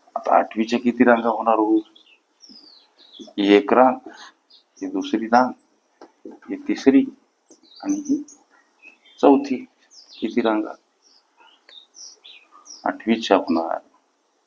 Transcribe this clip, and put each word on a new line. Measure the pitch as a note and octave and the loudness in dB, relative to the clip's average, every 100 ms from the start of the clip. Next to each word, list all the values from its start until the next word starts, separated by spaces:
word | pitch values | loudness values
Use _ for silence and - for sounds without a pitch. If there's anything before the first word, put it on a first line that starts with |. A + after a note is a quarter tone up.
| _ - | _ -10
आता | - F2+ | -2 -2
आठवीच्या | - G#2+ A2+ A#2+ | -2 -6 -4 -2
किती | A#2+ A#2 | -2 2
रांगा | A#2+ A2+ A#2 | 4 4 2
होणार | A2 A2+ A2 | -2 0 0
हो? | G#2+ G#2+ - _ _ _ _ _ _ - _ _ _ _ _ - - - | 2 0 -2 _ _ _ _ _ _ -20 _ _ _ _ _ -20 -14 -4
ही | G2+ | 4
एक | G2+ G2+ | 4 6
रांग, | A#2 B2+ B2+ - - - _ _ _ _ - | 4 4 2 -12 -20 -20 _ _ _ _ -14
ही | F#2+ | -10
दुसरी | F#2+ F#2+ A2 A2 | -8 -6 -6 0
रांग, | A#2 B2+ - _ _ _ _ - _ - - - | 0 0 -4 _ _ _ _ -20 _ -20 -20 -14
ही | F#2+ | -12
तिसरी | - G#2 C3+ C3+ - - _ _ _ _ _ - | -8 -2 4 4 2 -8 _ _ _ _ _ -14
आणि | - - | -8 -6
ही | - - - - _ _ _ _ - _ _ - | -4 -6 -8 -20 _ _ _ _ -20 _ _ 0
चौथी. | C#3 C#3 - B2 - _ _ - - - | 4 4 0 -8 -10 _ _ -20 -20 -10
किती | A2+ A#2+ | -6 -2
रांगा? | A2+ G#2+ G#2+ - _ _ _ _ _ _ _ _ _ - _ - - - - - _ - - - - | -2 -2 -6 -12 _ _ _ _ _ _ _ _ _ -20 _ -20 -20 -20 -20 -20 _ -20 -20 -10 -8
आठवीच्या | F#2+ G#2+ A2+ - F#2 | -6 -4 -2 2 0
होणार, | F2 E2 E2 - _ _ _ _ _ _ | 0 -4 -4 -8 _ _ _ _ _ _